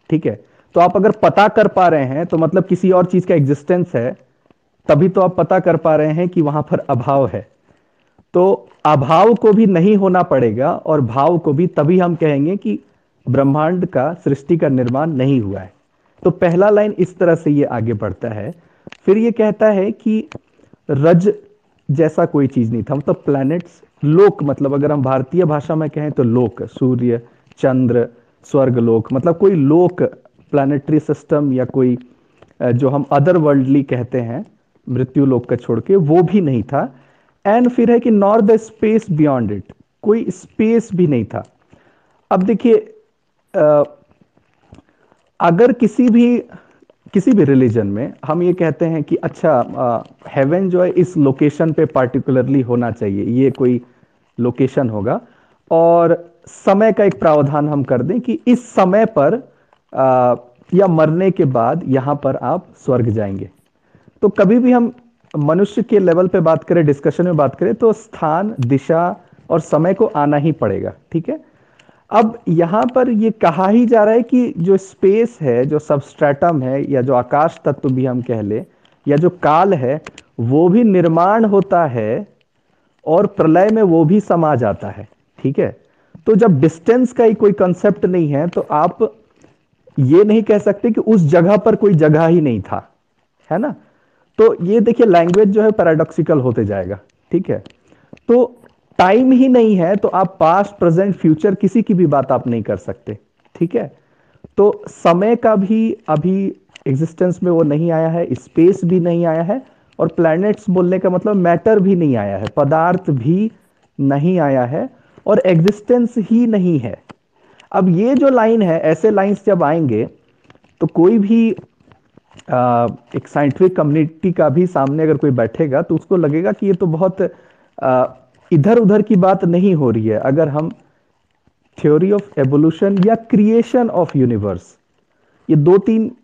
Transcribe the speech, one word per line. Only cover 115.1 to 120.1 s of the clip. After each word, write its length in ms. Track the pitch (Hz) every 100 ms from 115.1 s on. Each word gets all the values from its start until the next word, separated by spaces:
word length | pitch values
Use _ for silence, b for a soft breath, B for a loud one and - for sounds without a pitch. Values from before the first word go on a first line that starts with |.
| b -
और 120 | 214
एग्जिस्टेंस 720 | 185 165 175 202 - 247 233 240
ही 300 | 175 226 240
नहीं 320 | 208 180 151
है। 260 | 113 - - - _ b b b b
अब 180 | 202 185
ये 260 | 170 233 269
जो 140 | 277
लाइन 320 | 254 220 226
है, 180 | 185 160
ऐसे 320 | 156 160 220
लाइंस 340 | 202 196 196 -
जब 180 | 185
आएंगे, 460 | 147 165 147 107 131